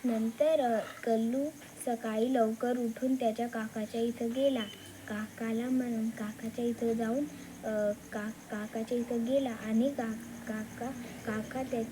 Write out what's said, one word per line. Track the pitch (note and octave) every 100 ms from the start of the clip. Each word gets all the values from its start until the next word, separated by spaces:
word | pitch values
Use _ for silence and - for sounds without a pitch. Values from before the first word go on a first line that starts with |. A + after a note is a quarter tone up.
नंतर, | B3+ A3+ A3+ A#3 D4+ D#4+
अ, | B3+ A3+ - -
कल्लू | - A3+ A3+ B3+ C#4+ D#4+ - - -
सकाळी | A#3 A3+ A3 A#3
लवकर | C4 A3 A3+ A#3+ B3
उठून | A#3+ A3+ C4 C4
त्याच्या | A#3 A3+ A#3+
काकाच्या | A#3 A3 A3+ G#3+ A#3
इथं | A#3 A#3 A#3
गेला. | A#3+ C#4 C4 G#3 - - - -
काकाला | G#3+ G#3+ - A3+ A3 B3
म्हण-, | B3+ B3 A3+ A3
काकाच्या | A#3 G#3+ G#3+ A3+ A3+ A#3+
इथं | A3+ A#3
जाऊन, | A3+ A3+ B3 D4 - - - -
अ, | G#3+ G#3 G#3 -
का-, | A3+ G#3+ A3 -
काकाच्या | G#3+ G#3+ A3+ A3+ A#3+
इथं | A#3+ A#3+ A#3
गेला | C4+ C4+
आणि | A3 G#3+ A3 C4
का-, | C#4 A3+ A3 - - -
काका, | A3 G#3+ - A#3+ B3 - - -
काका | G#3+ A3+ B3+
त्या | C4 A#3+ A3+